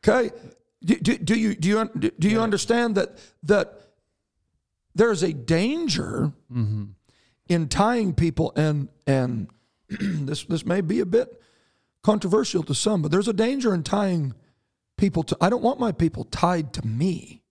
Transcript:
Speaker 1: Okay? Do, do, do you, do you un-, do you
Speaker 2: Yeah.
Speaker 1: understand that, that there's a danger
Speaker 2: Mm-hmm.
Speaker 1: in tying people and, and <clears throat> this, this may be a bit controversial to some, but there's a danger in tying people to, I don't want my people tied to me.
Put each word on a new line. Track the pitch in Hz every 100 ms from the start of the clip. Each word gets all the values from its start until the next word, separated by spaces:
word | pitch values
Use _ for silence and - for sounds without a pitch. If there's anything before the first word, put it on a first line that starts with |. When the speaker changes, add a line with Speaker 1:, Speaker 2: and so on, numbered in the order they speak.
| -
Speaker 1:
Okay? | 240 226 - - - _ _
Do, | 160 -
do, | 151 233
do | 165 226
you, | 220
do | - 165
you | 208
un-, | 220 - - -
do | 170
you | 220
Speaker 2:
Yeah. |
Speaker 1:
understand | 226 202 - 233 233 202
that, | 180 - - _
that | 151 208 - - - _ _ _ _ _ _ _ _ _ _
there's | - 233 196
a | 175
danger | 151 120 165 214 311 330 156 - - 156 - _
Speaker 2:
Mm-hmm. | 123 107 107 104 98 _ _ _ _ _
Speaker 1:
in | 175 156
tying | - 208 240 208
people | 147 165 156 160 -
and, | 156 147 139 _ -
and | 135 127 117 98 _ _
<clears throat> | _ _
this, | 214 202 165 139 147
this | - 165 160
may | 180
be | 165 175
a | 190
bit | 220 254 - _ _ _ _ _ _
controversial | - 208 185 208 262 185
to | 156
some, | 139 - 208
but | 151
there's | 175 208
a |
danger | 208 226 277 240
in | 185
tying | 151 196 196 175 139 - _ _ _ _ _ -
people | 196 165
to, | 156 -
I | 170
don't | 240
want | 226 269
my | 240
people | 170 165 -
tied | 123 - 170 180 147
to | - 113
me. | 110 175 175 - - _